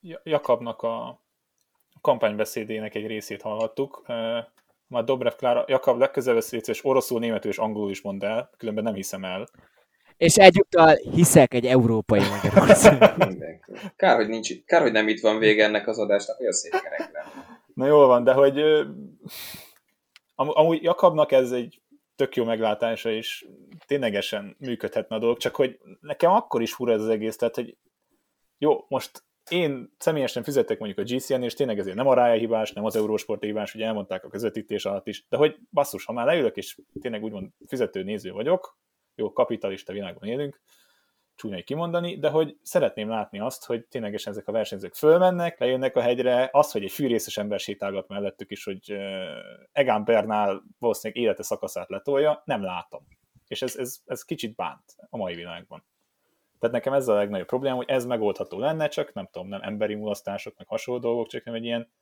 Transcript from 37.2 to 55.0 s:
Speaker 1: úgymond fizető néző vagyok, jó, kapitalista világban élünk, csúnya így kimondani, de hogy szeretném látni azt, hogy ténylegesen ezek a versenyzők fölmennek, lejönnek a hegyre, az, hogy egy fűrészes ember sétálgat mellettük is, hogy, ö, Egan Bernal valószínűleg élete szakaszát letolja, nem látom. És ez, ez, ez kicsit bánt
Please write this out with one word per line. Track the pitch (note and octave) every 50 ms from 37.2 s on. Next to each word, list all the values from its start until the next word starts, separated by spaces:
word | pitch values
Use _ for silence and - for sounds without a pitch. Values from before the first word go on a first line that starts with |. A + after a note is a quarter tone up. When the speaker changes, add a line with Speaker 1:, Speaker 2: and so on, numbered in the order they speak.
Speaker 1:
úgymond | G#2+ A2 G#2+ G2 F#2+ G#2+ _ _ -
fizető | _ - B2+ A#2 - - G2
néző | F#2 F#2+ G#2+ G2+ - F#2
vagyok, | F2+ G2 A#2 C#3+ F3+ F#3 - - _ _ _ _ _ _ _ _ _
jó, | - A2 G2+
kapitalista | - - B2 - A#2 G#2+ - G2 G2 F#2+ - -
világban | F#2+ G#2 G2+ F2+ F2+ - F#2+ G#2
élünk, | A#2+ C3+ D3 C#3 C#3 _ _ _ _ _ _ _ _ _ _ _ _ _ _ _ _
csúnya | _ - A2 G2
így | F2+ F2
kimondani, | - C3 D#3 E3+ E3+ E3+ F3 F3 F3 E3+ -
de | C#3+ D3+
hogy | C#3+ D#3 D#3+ D3 - _
szeretném | _ - - F3+ C#3+ G#2+ - - G#2+ G#2+
látni | A2+ A2 G#2 - - G2+
azt, | G#2+ B2+ - - -
hogy | - B2 A#2 A#2
ténylegesen | _ _ C3 A2+ G#2 G#2 G2+ - A2+
ezek | G2+ G#2+ - -
a |
versenyzők | G#2 A2+ G#2 - - F#2+ G2 F2+ _
fölmennek, | - - D3+ D#3+ F3 F#3 F#3 F#3 F3 E3+ E3+ E3+ _
lejönnek | - B2+ C3 B2+ C3 C3 -
a | B2+
hegyre, | A#2 A#2+ B2 B2 B2 B2+ B2 B2 B2+ C3
az, | - C#3 D3+ -
hogy | - A2 G2+
egy | F#2+
fűrészes | - - D3 B2+ A#2 A2 - - -
ember | - G#2 G#2 G#2 F#2+
sétálgat | - - G2+ - G#2 G2 G2 G2 F#2 _
mellettük | G2+ G2+ G2+ G2 - _ G2+ _
is, | G2+ - -
hogy, | - G2 F#2+ _ -
ö, | G#2 G2 G2 G2 G2 F#2+ F#2 E2 C#2 A#1 - G#1 - - _ _
Egan | _ C#3+ C#3 B2+ A2 G#2+ G#2
Bernal | A2 A#2 G#2+ G#2 A2 G#2+ G#2+ G#2 G2+ G2 G2 _ _ _ _
valószínűleg | - A#2 A2 - - A#2 - A#2+
élete | A#2+ A2 F#2+ -
szakaszát | G#2 - G#2+ - - - - F2+ - _
letolja, | - G2 _ - C#3+ C#3 D3 D3+ D3 - _
nem | - C3+ A2+
látom. | G2 F#2 F2+ F2 - _ - - _ _ _ _ _ _ _ _ _
És | _ - -
ez, | C3 B2+ -
ez, | - C3 B2 - - _
ez | - C3 B2 -
kicsit | _ E3+ - - A2 G#2+
bánt | - F#2 D#2+ C#2+ _ _ _ _ _